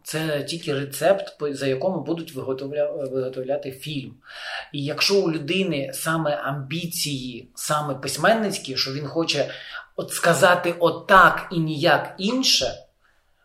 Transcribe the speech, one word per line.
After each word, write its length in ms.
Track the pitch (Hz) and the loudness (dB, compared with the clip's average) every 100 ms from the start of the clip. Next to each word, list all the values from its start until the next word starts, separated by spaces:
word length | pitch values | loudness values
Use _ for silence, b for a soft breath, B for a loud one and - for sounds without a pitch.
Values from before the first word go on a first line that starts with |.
Це 400 | - 156 160 147 | -8 -4 -2 -2
тільки 320 | 135 170 156 139 | -4 -6 -4 -4
рецепт, 640 | 139 - 165 190 - - | -4 0 4 4 0 -6
по, 160 | 147 135 | -6 -2
за 120 | 139 | -2
якому 340 | 131 185 175 | 0 0 -2
будуть 340 | 139 165 165 131 | -2 -4 -6 -8
виготовля-, 760 | 127 131 139 147 147 147 135 | -6 -4 -4 -2 -2 -2 -4
виготовляти 600 | 131 127 127 127 139 139 | -4 -4 -6 -4 -4 -4
фільм. 400 | - 151 147 117 - B B B B B | -10 -8 -8 -8 -14 B B B B B
І 120 | 143 139 | -6 -4
якщо 360 | 147 - 202 | 0 4 4
у 100 | 180 | 4
людини 600 | 156 143 190 185 147 135 - | 0 -2 0 0 -2 -4 -6
саме 400 | 160 165 151 147 | -2 0 0 -2
амбіції, 1120 | 120 143 135 160 170 - 151 139 127 117 - - | -2 -6 -6 -6 -6 -4 -4 -4 -6 -12 -14 -10
саме 400 | - 151 147 135 | -2 -2 -2 -4
письменницькі, 840 | 139 143 180 226 208 - - 127 | -6 0 4 4 2 -4 -6 -4
що 160 | 131 | -4
він 140 | 135 143 | -4 -4
хоче 440 | 165 160 143 135 B B B B - | -2 -2 0 -2 B B B B -10
от 160 | - | -6
сказати 640 | - 175 165 185 180 175 170 | 0 2 6 6 6 2 2
отак 680 | 165 - - 196 170 - - | 2 2 6 10 10 6 -2
і 60 | 170 | -2
ніяк 560 | 156 147 143 139 - - | -2 2 4 4 2 -4
інше, 560 | 190 254 262 - 127 - - _ _ _ _ _ | -2 0 2 2 2 -4 -14 _ _ _ _ _